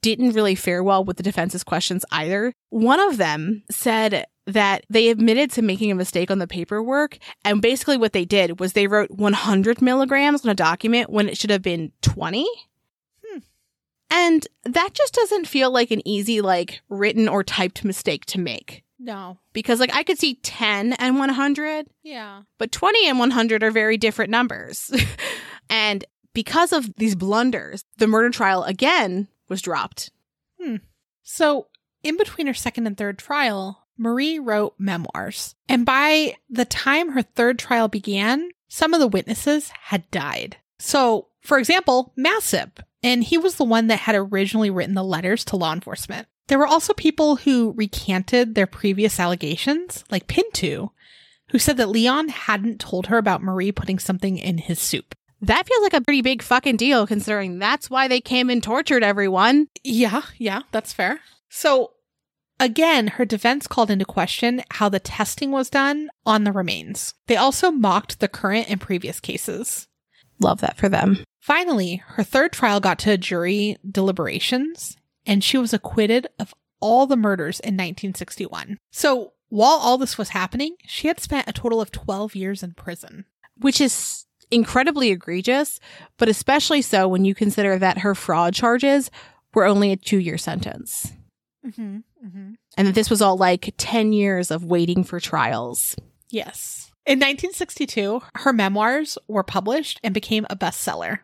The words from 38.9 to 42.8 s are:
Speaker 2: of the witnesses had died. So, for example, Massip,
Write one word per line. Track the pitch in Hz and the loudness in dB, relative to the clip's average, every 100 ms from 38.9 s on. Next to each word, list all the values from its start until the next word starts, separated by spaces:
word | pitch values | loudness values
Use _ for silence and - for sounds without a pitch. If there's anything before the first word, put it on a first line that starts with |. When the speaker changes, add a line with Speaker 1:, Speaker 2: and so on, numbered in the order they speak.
Speaker 2:
of | 330 | 4
the | 262 | 4
witnesses | 196 - 220 - 302 - - | 2 -2 -4 0 0 -2 -16
had | - 202 - | -6 -6 -4
died. | 185 143 60 58 - _ _ | -8 -6 -6 -10 -14 _ _
So, | - 285 254 220 - _ | -2 2 4 2 -2 _
for | - 277 | 0 2
example, | 226 359 349 254 254 - | 4 2 4 2 0 -2
Massip, | 285 427 - - - - | 0 0 0 -4 -4 -14